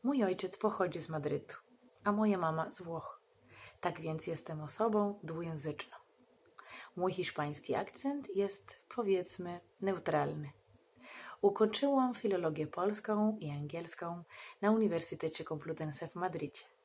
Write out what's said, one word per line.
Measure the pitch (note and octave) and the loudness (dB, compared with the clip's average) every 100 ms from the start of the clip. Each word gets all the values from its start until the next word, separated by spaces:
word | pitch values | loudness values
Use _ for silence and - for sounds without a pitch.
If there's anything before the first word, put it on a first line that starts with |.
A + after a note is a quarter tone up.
Mój | A#3+ C#4 | 2 4
ojciec | G3 F#3 F#3 - | 4 2 -2 0
pochodzi | G#3+ - F3+ D#3+ | 0 2 0 0
z | D#3 | -4
Madrytu, | D#3 C#3+ D3 - - _ - - _ | -2 0 -2 -4 -16 _ -20 -20 _
a | G#3 | 0
moja | G#3 G#3+ G3 | 2 4 4
mama | E3 D#3+ D#3+ | 2 0 -2
z | - | -6
Włoch. | F3 E3 - - _ _ - - - - | -8 -6 -8 -14 _ _ -20 -20 -20 -4
Tak | F3 E3 | -4 -2
więc | D#3+ D#3 - | -4 -4 -4
jestem | D#3+ - D#3 | -6 -6 -8
osobą | D3 - A3+ G#3+ G3+ G3+ | -6 2 4 6 4 0
dwujęzyczną. | D#3 D#3+ E3+ D#3+ D3 D3 - - _ _ _ _ _ - - - - - | -6 -4 -4 -4 -4 -6 -8 -14 _ _ _ _ _ -20 -18 -16 -12 -2
Mój | F#3 | 0
hiszpański | F#3 E3+ - D3 D3 - | 0 -4 -2 -4 -4 -2
akcent | B2 G3 - C#4 C#4+ C4+ F#3+ | -2 -2 -4 -4 -4 -4 0
jest, | G3 G3 - - _ | 0 -2 -14 -20 _
powiedzmy, | - G#3 F#3+ F3 - F3+ F3 - _ | -2 2 2 2 -6 -6 -8 -12 _
neutralny. | F#3+ F#3 - D#3 C#3+ D3+ D3 - _ - _ _ - - - - | -2 0 2 2 2 -2 -8 -12 _ -20 _ _ -18 -16 -14 4
Ukończyłam | G3+ G3 A3 G#3+ C#4 C#4 B3+ | 4 6 4 4 4 6 4
filologię | A#3+ A3 F#3+ E3+ D3+ D3+ | 2 0 2 2 0 -4
polską | - F#3+ G#3 - G#3+ G#3+ G#3+ | 0 0 0 0 4 4 2
i | D3+ | -4
angielską | C#3+ D3 E3 E3+ - E3+ F3 E3+ - - - | -4 -4 -6 -8 -8 -6 -8 -10 -18 -18 0
na | G3+ | 4
Uniwersytecie | A3 G#3+ E3+ D#3+ - D#3+ D#3+ | 6 6 2 -2 -4 -4 -4
Complutense | E3 D#3 D#3+ D#3+ D#3 C#3+ E3 | -6 -6 -4 -4 -4 -6 -8
w | |
Madrycie. | F3 F3+ D#3+ D3 - - _ | -4 -4 -2 -6 -8 -18 _